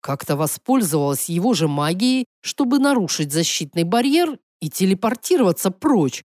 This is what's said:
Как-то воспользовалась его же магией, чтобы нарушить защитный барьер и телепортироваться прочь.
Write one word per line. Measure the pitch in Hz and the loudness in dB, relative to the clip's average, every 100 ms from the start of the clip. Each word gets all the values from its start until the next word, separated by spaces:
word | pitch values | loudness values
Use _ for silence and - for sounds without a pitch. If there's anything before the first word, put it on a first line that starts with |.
Как-то | - 139 - 143 | -8 -10 -4 -2
воспользовалась | 156 - - 262 196 151 143 139 - | -2 -6 0 0 2 0 0 -2 -2
его | 170 202 | -2 0
же | 226 160 | 2 0
магией, | 143 147 180 247 262 247 _ | 0 -2 0 0 0 -2 _
чтобы | - - 262 277 | -12 -2 0 2
нарушить | 277 269 175 - 147 | 4 2 0 -2 -2
защитный | 147 170 - 147 170 | -2 -2 -2 -4 -4
барьер | 170 226 254 302 339 285 _ _ | 0 2 2 2 0 -4 _ _
и | 156 | -10
телепортироваться | - 185 190 170 - - 359 208 165 190 | -2 0 2 0 -4 0 2 4 2 -2
прочь. | 180 311 247 143 - - | -2 0 2 2 -2 -16